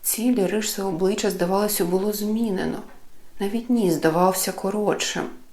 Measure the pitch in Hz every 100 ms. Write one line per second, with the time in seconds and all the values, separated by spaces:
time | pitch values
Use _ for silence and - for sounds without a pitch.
0 | - - 240 247 180 208 214 - 190 165
1 | 185 208 208 180 180 196 208 208 175 185
2 | 202 208 208 220 226 185 160 190 - -
3 | - - - - 202 233 233 240 190 156
4 | 160 160 185 190 - 185 196 208 208 -
5 | - - - - -